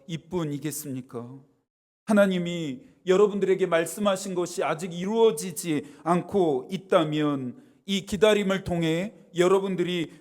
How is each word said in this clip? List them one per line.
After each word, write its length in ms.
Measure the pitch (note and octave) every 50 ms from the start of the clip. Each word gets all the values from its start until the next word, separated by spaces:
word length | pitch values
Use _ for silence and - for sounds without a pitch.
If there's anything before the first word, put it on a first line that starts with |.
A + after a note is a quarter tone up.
| _ -
이뿐이겠습니까? 1300 | E3 D#3+ - - F3+ F3+ E3 D3 C#3+ C#3 C#3 D#3 - - - D3 C3 C3 B2 - - A#2 A#2+ A#2+ C3+ C3+ - _ _ _ _ _ _ _ _ _ _ _ _
하나님이 760 | - A3 G3+ G3+ G3 F#3 F3+ E3+ F3 F3 E3+ E3 D#3+ - - - - _ _ -
여러분들에게 600 | F3+ F3+ G3 G#3 G3+ G3+ G3+ F#3+ F#3 F#3+ F3 F#3+
말씀하신 720 | F3 E3+ E3 E3+ E3 - - G#3 G#3 F#3+ F#3+ G3 G3+ F#3
것이 260 | F3+ F3 E3 - F#3+
아직 320 | E3 C#3+ E3 D3+ F3+ F#3 E3
이루어지지 880 | F3 F3+ G3 A3 A3+ A3+ A3+ - - F3+ F#3+ - - - E3+ D3+ C#3+ - - - - -
않고 640 | - - F3 - - - G3+ F3+ D#3+ C#3+ B2 B2+ -
있다면 880 | F#3+ F3 - - G3+ F3+ D#3+ D#3 D3+ D3+ D3+ D3 C#3+ C3+ C3 B2 A#2 - - _ _ _ _
이 200 | - G3 G3 F3+
기다림을 600 | - G#3+ F3+ G#3 G#3+ G#3+ G#3 G3+ F#3+ F#3+ F#3 F#3+
통해 480 | - F3+ E3+ E3 D#3+ D#3+ E3 F#3+ A3 - - - _ - E3
여러분들이 720 | F3 F3+ F#3+ G3 F#3+ G3 F#3 D#3+ F3 F3 F3+ F3 D#3+ - - -